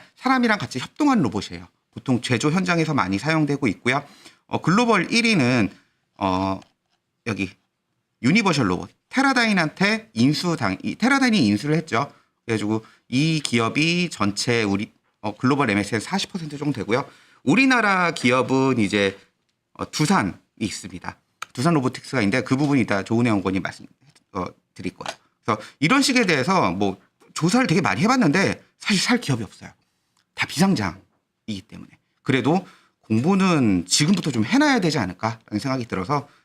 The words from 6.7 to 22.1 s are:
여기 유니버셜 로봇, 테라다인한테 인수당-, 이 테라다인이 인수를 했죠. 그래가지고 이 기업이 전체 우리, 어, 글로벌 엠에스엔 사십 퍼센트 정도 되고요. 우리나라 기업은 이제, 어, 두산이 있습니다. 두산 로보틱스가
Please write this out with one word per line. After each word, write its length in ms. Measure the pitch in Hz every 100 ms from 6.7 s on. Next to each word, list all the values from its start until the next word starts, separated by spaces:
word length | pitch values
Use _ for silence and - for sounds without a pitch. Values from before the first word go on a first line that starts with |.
| _ _ _ _ _ -
여기 240 | 98 95 - _ _ _ _ _ _
유니버셜 480 | 247 208 196 143 113
로봇, 200 | 90 90 _ _
테라다인한테 1000 | - 269 247 226 196 156 - 196 214 -
인수당-, 640 | 113 131 151 180 156 104 92
이 120 | 110 -
테라다인이 520 | 220 277 254 214 117
인수를 280 | - 147 160
했죠. 360 | 165 185 143 - _ _ -
그래가지고 400 | 110 104 107 - _ _
이 340 | 123 156 160
기업이 640 | - 120 113 117 160 175 175
전체 540 | - 104 101 - 117
우리, 280 | 107 101 113 _ _ _
어, 140 | 104 -
글로벌 340 | 127 143 131
엠에스엔 320 | 101 101 113
사십 300 | - 190 -
퍼센트 260 | 185 156 143
정도 160 | 147
되고요. 360 | 120 95 120 - - _ _
우리나라 680 | - 196 269 247 208 190 175
기업은 680 | 165 120 127 117 131 135 120
이제, 380 | 98 104 98 98 _ _ _ _ _
어, 160 | - -
두산이 440 | - 151 190 98 - _ -
있습니다. 580 | 107 - 95 92 92 - _ _ -
두산 200 | - 147
로보틱스가 480 | 156 127 - -